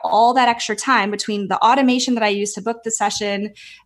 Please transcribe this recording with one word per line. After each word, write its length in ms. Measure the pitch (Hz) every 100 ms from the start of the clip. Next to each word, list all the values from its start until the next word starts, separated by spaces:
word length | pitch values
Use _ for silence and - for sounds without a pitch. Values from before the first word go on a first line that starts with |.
all 320 | 165 196 233
that 140 | 254 240
extra 260 | 233 -
time 380 | 214 - 240 196
between 340 | 202 - 208 190
the 120 | 185
automation 560 | 226 262 262 254 254
that 100 | 233
I 40 | 214
use 240 | 202 202
to 80 | 202
book 200 | 202 233
the 80 | 226
session, 640 | 226 202 - 208 202 208 208 - -